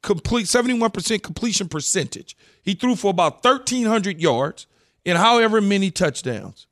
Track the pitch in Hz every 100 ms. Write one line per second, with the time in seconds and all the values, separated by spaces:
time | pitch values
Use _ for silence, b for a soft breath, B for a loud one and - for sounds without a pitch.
0 | - 185 - 240 190 247 247 240 226 196
1 | - 214 - 165 233 196 190 151 - 185
2 | 135 - - - b b - 202 247 226
3 | 202 180 165 - 247 269 - 254 226 226
4 | 196 165 160 120 143 - - _ _ _
5 | - 175 220 240 226 220 202 202 196 -
6 | 175 131 - 107 95 98 _